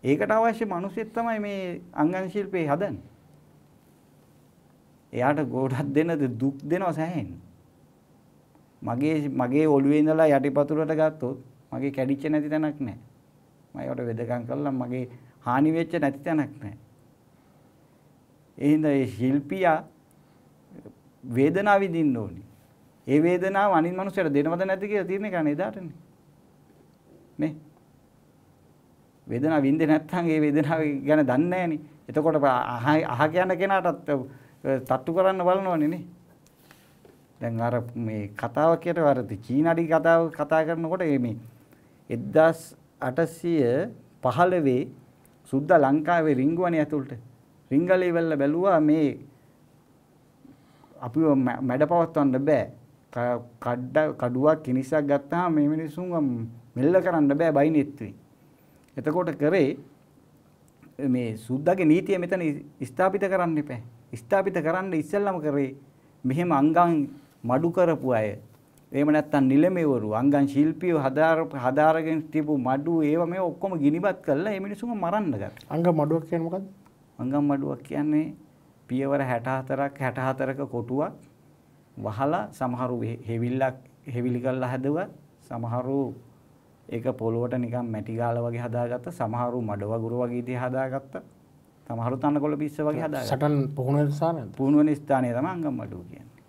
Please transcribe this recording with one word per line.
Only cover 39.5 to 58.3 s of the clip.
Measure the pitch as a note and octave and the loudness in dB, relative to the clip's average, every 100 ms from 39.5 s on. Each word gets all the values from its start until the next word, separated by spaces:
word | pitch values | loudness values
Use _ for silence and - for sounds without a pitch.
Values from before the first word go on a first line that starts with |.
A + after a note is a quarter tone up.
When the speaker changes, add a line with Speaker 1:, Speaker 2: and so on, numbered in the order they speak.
| B2+ D#3+ | 0 2
Speaker 1:
අඩි | E3 E3+ | 2 2
කතාව | D#3+ E3 E3 E3 | 4 6 4 4
කතා | D3+ D3 D#3+ D#3 | -2 0 2 2
කරනකොට | E3 E3 F3+ E3+ C#3 | -2 -2 -2 0 0
මේ | A#2+ A2 - - _ - _ _ _ | 0 -6 -12 -20 _ -20 _ _ _
එක්දහස් | A#2 C3 D#3+ D#3+ E3 - - _ _ | -8 0 4 4 2 -8 -20 _ _
අටසිය | C3 C3 E3 E3 F3 E3 B2 C3 G#3 - - _ | -6 -2 -2 -2 -2 2 2 2 -2 -10 -20 _
පහළොවේ | B2+ A#2 F3+ F3+ C#3+ B2 D3+ - - _ _ _ - | -2 2 4 4 2 2 -2 -10 -20 _ _ _ -6
සුද්දා | C3+ D3+ F3 | -4 4 4
ලංකාවේ | C3+ D3 D#3 F3 D#3 C3 | 6 2 2 2 2 2
රිංගුවනේ | C3+ E3+ F3+ E3 | 2 0 0 0
ඇතුළට. | D3+ D3+ C3 A#2+ - - _ _ _ | 0 -2 -6 -12 -16 -20 _ _ _
රිංගලේ | C#3 F3 F#3 F3+ | 0 4 2 4
ඉවරලා | E3+ E3 D3+ | 0 0 0
බැලුවා | C#3 D#3+ F#3+ E3+ | 0 2 4 4
මේ | D3+ D#3 C#3+ A#2 - - _ _ _ _ _ _ _ _ _ _ - - _ _ _ - | 4 4 2 -2 -14 -20 _ _ _ _ _ _ _ _ _ _ -20 -20 _ _ _ -14
අපිව | B2 C3 D#3+ C#3 | -6 0 4 4
මැ-, | B2 A#2+ | 2 -2
මැඩ | C3 B2+ | -2 0
පවත්වන්න | D3+ F3 E3 D#3+ C#3 C3 C#3+ | 2 2 2 2 2 2 2
බෑ. | C#3+ G2 - - _ _ | 2 0 -8 -20 _ _
ක-, | - A#2+ A#2+ A2+ - | -4 -2 -2 -6 -8
කඩ-, | B2 B2 B2+ C#3+ D#3 - | -4 -4 0 0 0 -2
කඩුවක් | B2 B2 D3 D#3 | -2 2 4 2
කිනිසක් | C#3+ B2+ C3 D#3 | 0 -2 0 0
ගත්තාම | C#3+ C#3+ C#3 E3+ F3+ | 2 0 0 -2 0
මේ | D#3 D3 | 2 2
මිනිස්සුන්ව | D#3 D#3+ D3 F3+ E3+ C#3+ A#2+ A#2 - - | 0 -4 -8 -4 -2 -2 -2 -8 -12 -12
මෙල්ල | A#2+ C#3 F#3 | 0 4 4
කරන්න | F3+ E3+ C#3+ | 4 2 4
බෑ | C#3 E3 | 4 4
බයිනෙත්තුයි. | C#3+ D3+ D#3 C3+ - G#2 - - | 4 4 4 0 -4 -12 -12 -20